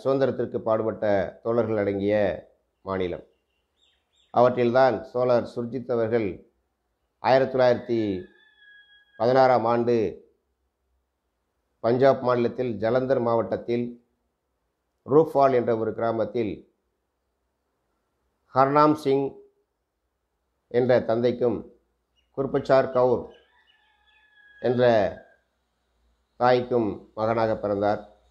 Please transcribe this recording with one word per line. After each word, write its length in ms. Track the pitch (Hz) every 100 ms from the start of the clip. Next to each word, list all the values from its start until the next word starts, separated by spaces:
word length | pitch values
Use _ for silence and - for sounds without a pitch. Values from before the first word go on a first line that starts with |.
சுதந்திரத்திற்கு 540 | 127 139 131 123 120 120
பாடுபட்ட 840 | 113 110 110 101 107 101 87 -
தோழர்கள் 340 | 113 117 107 110
அடங்கிய 720 | 101 98 101 107 101 78 - _ _ _
மாநிலம். 440 | 95 95 90 85 - _ _ _ _ _ _ _ _ _ _
அவற்றில்தான் 800 | 113 123 123 120 123 131 110 -
தோழர் 400 | 123 127 120 98 -
சுர்ஜித் 360 | 120 131 120
அவர்கள் 600 | 120 110 117 101 85 _ _ _ _ _ _ _ _
ஆயிரத்தி 400 | 113 131 127 127
தொள்ளாயிரத்தி 680 | 127 113 - 117 107 92 - _ _ _ - - _ _ _ -
பதினாறாம் 480 | 113 131 131 123 113
ஆண்டு 600 | 120 120 117 98 - _ _ _ _ _ _ _ _ _ _ _ _ _ _ _ _
பஞ்சாப் 420 | 113 123 135 131
மாநிலத்தில் 560 | 120 120 120 120 127 104
ஜலந்தர் 420 | 110 127 127 131
மாவட்டத்தில் 840 | 120 117 101 104 - 120 120 - _ _ _ _ _ _ _ _ _ _ -
ரூப்வால் 480 | 143 160 139 135
என்ற 240 | 123 117 113
ஒரு 160 | 110
கிராமத்தில் 800 | 104 113 113 104 123 107 78 - _ _ _ _ _ _ _ _ _ _ _ _ _ _ _ _ _ _
ஹர்நாம் 400 | 127 135 143 151
சிங் 420 | 151 139 135 135 - - _ _ _ _ _ _ _ _ _ _ _ _
என்ற 340 | 120 120 120
தந்தைக்கும் 720 | 95 113 123 117 123 101 - _ _ _ _ _ _ -
குர்பச்சார் 540 | 135 143 139 135 123
கவுர் 440 | 123 127 110 - - _ _ _ _ _ _ _ _ _ _ _ _
என்ற 240 | 120 120 123 113 92 - - _ _ _ _ _ _ _ _ _ _ _
தாய்க்கும் 720 | 123 123 120 123 104 - - -
மகனாக 420 | 110 113 110 107
பிறந்தார். 600 | 101 101 104 107 - _ _